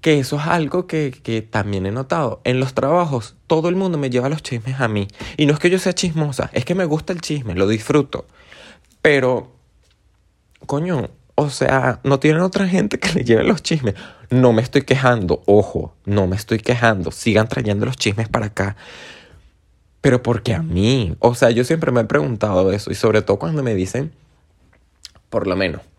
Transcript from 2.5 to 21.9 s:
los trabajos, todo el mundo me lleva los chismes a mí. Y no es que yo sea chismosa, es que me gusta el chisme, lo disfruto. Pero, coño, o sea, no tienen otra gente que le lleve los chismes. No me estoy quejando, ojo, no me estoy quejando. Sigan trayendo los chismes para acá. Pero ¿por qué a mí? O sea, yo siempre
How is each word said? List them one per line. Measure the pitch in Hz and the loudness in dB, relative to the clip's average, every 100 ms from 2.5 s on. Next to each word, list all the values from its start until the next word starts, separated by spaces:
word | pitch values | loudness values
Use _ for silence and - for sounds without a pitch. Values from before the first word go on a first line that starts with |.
| 127 | 0
los | 131 | 0
trabajos, | - 131 170 175 131 104 - _ | -2 0 2 2 -2 -6 -20 _
todo | 160 165 | 0 2
el | 180 | 0
mundo | 190 160 | -2 -2
me | 139 | -2
lleva | 123 127 | 0 -2
los | 151 | -4
chismes | - 120 113 135 | -6 -8 -6 -4
a | 123 | -2
mí. | 104 101 - - - | -2 -4 -8 -14 0
Y | 147 | 2
no | |
es | 147 | 4
que | 180 | 2
yo | 185 | 2
sea | 185 | 0
chismosa, | 180 185 160 151 131 - | -2 -2 -2 -4 -4 -4
es | - - | -4 -2
que | |
me | 180 175 | -2 0
gusta | 156 - | -2 -4
el | 180 | -8
chisme, | - 147 117 | -4 -6 -4
lo | 90 98 | 0 0
disfruto. | 110 107 147 143 - - _ - - - - _ _ | 0 2 2 2 -6 -10 _ -20 -20 -20 -20 _ _
Pero, | 160 143 127 123 - _ _ _ _ _ _ _ _ _ _ _ - | 2 4 2 0 -4 _ _ _ _ _ _ _ _ _ _ _ -6
coño, | 143 175 160 104 - _ - | -4 -2 -2 -4 -10 _ -2
o | 147 | 0
sea, | - 131 135 127 120 | 0 2 2 2 0
no | 139 135 | 0 2
tienen | 151 156 | 4 2
otra | 185 185 190 | 0 0 0
gente | 180 208 - | 0 0 -2
que | - | -2
le | 165 | -2
lleve | 120 113 | 0 2
los | - 180 | 2 0
chismes. | - 160 120 98 - - - | 0 -2 -2 -6 -12 -20 -2
No | 127 127 | 4 6
me | 110 | 4
estoy | 123 143 | 2 -2
quejando, | 135 135 131 120 90 80 - | 2 2 4 2 0 -2 4
ojo, | 101 101 - - _ - | 4 4 -4 -8 _ -2
no | 101 92 | 0 0
me | 92 | -2
estoy | - 110 | -2 -2
quejando. | - 120 117 104 85 | 0 2 2 2 -4
Sigan | - - 107 110 | -4 2 2 2
trayendo | - 110 101 107 | -2 -2 -2 -2
los | 131 | -2
chismes | 110 101 110 | -2 -2 -2
para | 123 104 | -2 -4
acá. | - 98 104 - - - - - - - _ _ _ _ _ | -4 -4 -4 -16 -20 -20 -20 -20 -20 -20 _ _ _ _ _
Pero | 139 123 | 2 2
¿por | 120 120 | 2 -2
qué | - | 0
a | 92 | -4
mí? | 82 85 104 135 95 80 | -2 0 2 2 -2 2
O | 120 | 2
sea, | 120 127 | 4 2
yo | 117 | 4
siempre | 120 165 160 | 0 0 0